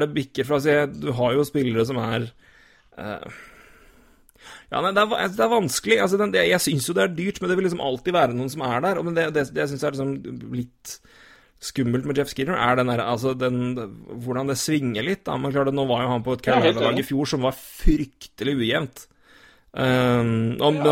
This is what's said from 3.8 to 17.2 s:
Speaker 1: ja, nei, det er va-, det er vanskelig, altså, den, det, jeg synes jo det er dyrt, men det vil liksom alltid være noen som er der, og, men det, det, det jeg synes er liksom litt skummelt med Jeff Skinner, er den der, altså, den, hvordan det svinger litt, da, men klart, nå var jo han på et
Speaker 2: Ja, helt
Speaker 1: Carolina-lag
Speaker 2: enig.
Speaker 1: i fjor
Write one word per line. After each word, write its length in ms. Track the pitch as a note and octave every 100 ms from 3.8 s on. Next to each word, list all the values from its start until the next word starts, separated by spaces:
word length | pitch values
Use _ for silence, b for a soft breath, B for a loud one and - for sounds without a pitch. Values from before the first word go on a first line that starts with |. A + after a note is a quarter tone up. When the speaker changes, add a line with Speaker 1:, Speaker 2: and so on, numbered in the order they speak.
| B B B B _ B B B B
Speaker 1:
ja, 80 | B2
nei, 80 | F3
det 80 | F#3+
er 80 | G#3+
va-, 140 | A#3 F#3+
det 160 | G3+
er 80 | A3+ A#3
vanskelig, 420 | F3 - G#3 A3 G3
altså, 140 | G3
den, 80 | G3+ F#3
det, 100 | F3
jeg 100 | F3+ -
synes 180 | D3 B2
jo 80 |
det 80 | F3+
er 120 | F#3+ E3
dyrt, 220 | F#3 -
men 80 | F3+
det 60 | F3+
vil 80 | F#3
liksom 160 | F3
alltid 320 | C#3 B2+ F3
være 220 | F3 C3+ A#2+
noen 140 | C3+
som 80 | D3+ C3
er 100 | A#2+ E3+
der, 140 | F3+
og, 60 | E3
men 80 | E3
det, 80 | D#3+
det, 140 | D3+ C3
det 140 | D3+
jeg 80 | D3
synes 80 | C#3 D3
er 80 | C#3
liksom 540 | C3+ C3+ - B2 A2
litt 420 | B2 B2 _ - - b b b b b _ -
skummelt 340 | - A#2+ B2 C#3
med 140 | C#3
Jeff 80 | C3+
Skinner, 240 | - C3+ A#2+
er 160 | A#2+ B2+
den 160 | B2
der, 80 | A#2
altså, 320 | G#2+ A#2+ C3
den, 400 | B2+ B2+ B2 B2 B2+ G#2+ A2 - A2
hvordan 240 | A#2+ B2 C#3
det 60 | B2+
svinger 400 | - D#3 C3 G#2+
litt, 220 | C3+ G3 -
da, 80 | C#3
men 140 | C#3
klart, 240 | C#3 C3+
nå 80 | C#3 C3+
var 160 | A#2+ B2
jo 60 |
han 80 | B2
på 160 | A#2+ B2+
et 80 | -
Speaker 2:
Ja, 140 | B2+
helt 140 | D#3+ A2+
Speaker 1:
Carolina-lag 180 | A2+
Speaker 2:
enig. 80 | B2
Speaker 1:
i 80 | C3+
fjor 160 | C3+